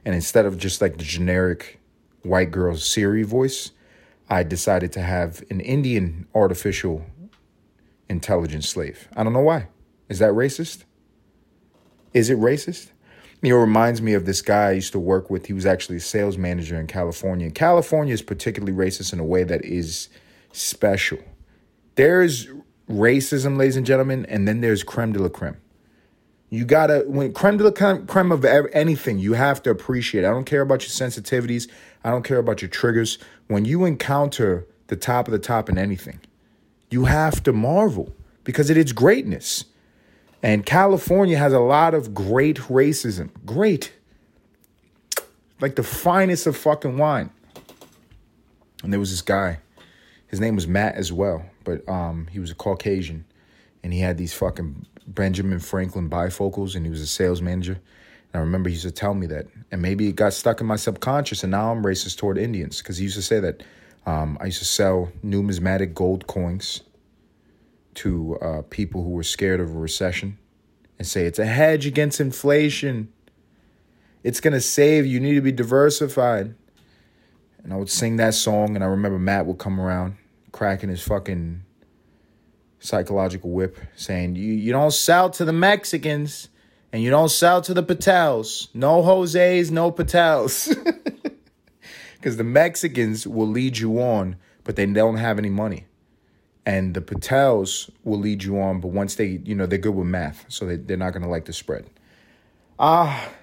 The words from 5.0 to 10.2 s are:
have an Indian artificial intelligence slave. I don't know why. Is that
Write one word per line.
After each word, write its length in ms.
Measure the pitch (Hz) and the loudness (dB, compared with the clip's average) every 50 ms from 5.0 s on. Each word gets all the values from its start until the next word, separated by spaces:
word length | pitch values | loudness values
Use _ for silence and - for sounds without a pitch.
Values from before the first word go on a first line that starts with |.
have 420 | 87 90 92 90 87 85 82 - - - | -4 -2 -2 -2 -2 -4 -6 -12 -12 -8
an 100 | - 95 | -8 -6
Indian 680 | - - 131 143 143 127 120 107 92 85 82 82 90 - - | -4 -2 -2 0 0 0 0 0 0 -2 -4 -8 -10 -2 2
artificial 720 | 110 104 95 90 87 - 104 92 - - 95 82 80 82 - - - 175 214 _ _ _ _ _ _ _ _ _ _ _ _ _ _ _ - | 4 4 4 2 0 -2 -4 -2 -2 -4 -4 -4 -6 -8 -14 -18 -20 -20 -20 _ _ _ _ _ _ _ _ _ _ _ _ _ _ _ -8
intelligence 580 | 98 85 - - 98 87 85 80 73 76 76 - | -8 -6 -2 0 0 0 0 -2 -6 -6 -6 -6
slave. 400 | - 92 80 67 - - - - - | -6 -6 -6 -8 -8 -14 -20 -12 -6
I 80 | - 110 | -2 -2
don't 80 | 113 117 | 0 2
know 80 | 127 | 4
why. 280 | 139 156 165 151 98 - _ _ _ _ _ _ _ - | 4 4 2 0 -4 -8 _ _ _ _ _ _ _ -8
Is 80 | 104 | -2
that 140 | 92 | 2